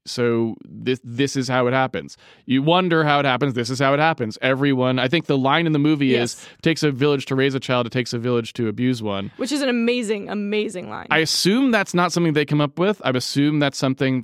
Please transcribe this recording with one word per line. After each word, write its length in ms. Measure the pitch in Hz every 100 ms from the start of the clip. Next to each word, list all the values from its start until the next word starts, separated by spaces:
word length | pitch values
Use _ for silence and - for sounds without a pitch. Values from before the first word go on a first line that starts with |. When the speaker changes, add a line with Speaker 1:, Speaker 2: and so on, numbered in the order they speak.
| -
Speaker 1:
so 500 | - 120 117 117 -
this, 360 | - 104 113 127
this 320 | 120 117 139 139
is 120 | 127
how 200 | 127 120
it 60 |
happens. 440 | 131 131 85 69 - - - -
You 160 | 131
wonder 420 | 147 175 185 160
how 160 | 151 143
it 60 | 139
happens, 280 | 123 143 123
this 140 | 117
is 100 | 127
how 140 | 135
it 60 | 143
happens. 380 | 160 160 110 -
Everyone, 580 | 131 131 143 131 127 127
I 80 | 123
think 180 | 165 156
the 120 | 139
line 280 | 131 156 165
in 60 |
the 60 | 151
movie 340 | 147 151 135 120
is, 200 | 120 -
Speaker 2:
Yes. 80 | - -
Speaker 1:
"Takes 220 | 165 156
a 80 | 151
village 340 | 127 147 143 -
to 100 | 135
raise 200 | 139 131
a 40 |
child, 280 | - 123 117
it 40 |
takes 220 | 131 120
a 60 | 120
village 340 | 120 120 113
to 140 | - 113
abuse 340 | 104 123 120
one." 280 | 107 98 98 -
Speaker 2:
Which 140 | 233
is 100 | 285
an 80 | 262
amazing, 600 | 240 233 247 214 214 190
amazing 600 | 202 202 214 214 180 -
line. 180 | 104 -
Speaker 1:
I 80 | 151
assume 520 | 156 - 175 226 269
that's 220 | 220 190
not 180 | 175 175
something 220 | 170 170
they 120 | 151 147
come 160 | 151
up 160 | 147 160
with. 220 | 185 208
I 60 | 135
assume 500 | 127 - 143 147 151
that's 180 | 143 -
something 420 | 139 135 135 127